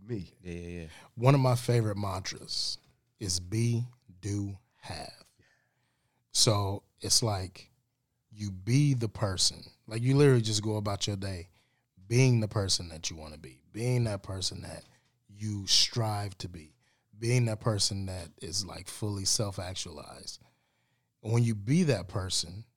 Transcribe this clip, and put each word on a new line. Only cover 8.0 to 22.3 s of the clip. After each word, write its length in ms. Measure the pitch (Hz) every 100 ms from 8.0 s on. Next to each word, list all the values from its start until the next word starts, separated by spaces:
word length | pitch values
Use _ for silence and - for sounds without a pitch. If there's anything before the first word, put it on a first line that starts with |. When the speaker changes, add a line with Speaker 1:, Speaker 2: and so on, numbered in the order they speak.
| _ _ _
Speaker 3:
you 200 | 107 101
be 420 | 92 98 131 147
the 160 | 127 110
person. 540 | - 104 92 - - - _ -
Like 140 | 113
you 140 | 123 139
literally 260 | 143 123
just 220 | 110 104
go 140 | 107 107
about 280 | 104 101 -
your 80 | 101
day 320 | 98 92 87 _ _ _ _ _ 95
being 320 | 120 131 117
the 80 | 107
person 420 | 107 95 - 87
that 200 | 80 -
you 60 | 82
wanna 200 | 78 76
be, 240 | 71 65 _
being 320 | 107 120 123 113
that 180 | 98
person 380 | - 95 92 92
that 220 | 90 85 - _ _ _ _
you 380 | 101 107 104 95
strive 680 | - - 123 110 104 104 95
to 80 | 87
be, 280 | 87 78 _ _ _ _ 104
being 260 | 113 127 117
that 140 | 110
person 460 | 120 104 - 98 95
that 240 | 92 85 -
is, 240 | 85 87 92
like, 220 | 82 92
fully 380 | - 104 98 95
self-actualized. 1120 | - 101 95 90 98 87 73 - - - - _ _ _ _ _ _ _ _
And 80 | 107
when 100 | 117
you 120 | 117 107
be 280 | 101 160
that 240 | 160 104 95
person 580 | 101 92